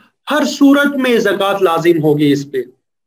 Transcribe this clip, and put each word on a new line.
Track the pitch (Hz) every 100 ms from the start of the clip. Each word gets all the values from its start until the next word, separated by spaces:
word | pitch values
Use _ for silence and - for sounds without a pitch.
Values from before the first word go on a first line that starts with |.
| _ _ -
हर | 294 285
सूरत | - 277 285 285 262
में | 254 226
ज़कात | 202 196 196 196
लाजिम | 180 165 165 165
होगी | 151 147 147
इस | 143 139
पे। | 131 120 _ _ _